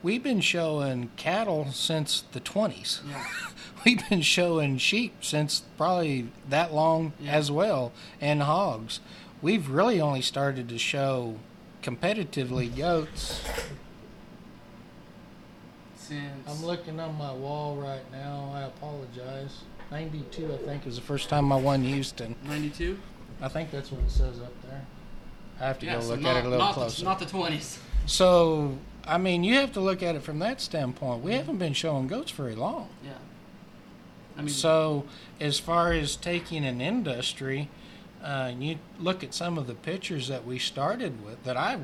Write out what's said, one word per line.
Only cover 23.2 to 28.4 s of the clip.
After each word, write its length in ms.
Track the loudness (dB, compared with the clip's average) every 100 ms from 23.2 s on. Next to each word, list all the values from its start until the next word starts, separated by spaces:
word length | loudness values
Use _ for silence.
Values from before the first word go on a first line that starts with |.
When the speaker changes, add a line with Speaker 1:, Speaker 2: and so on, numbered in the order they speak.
| -16 -8
Speaker 1:
I 60 | -6
think 240 | -4 -4
that's 200 | -6 -6
what 100 | 2
it 80 | 4
says 280 | 6 4 2
up 140 | -10 -12
there. 220 | -12 -12 -12 -14 -12 -12 -12 -14 -14 -4
I 80 | -2
have 120 | -2
to 60 | -2
Speaker 2:
Yeah, 100 | -2
Speaker 1:
go 60 |
Speaker 2:
so 60 | 0
Speaker 1:
look 120 | 2
Speaker 2:
not, 160 | 4 4
Speaker 1:
at 60 |
it 40 | 4
a 20 |
little 160 | 4 4
Speaker 2:
not 100 | 4
the, 60 |
Speaker 1:
closer. 220 | -2 0 0
Speaker 2:
not 140 | 0
the 60 | 0
twenties. 540 | -2 0 0 -4 -12 0 2 2
Speaker 1:
So, 720 | 6 10 10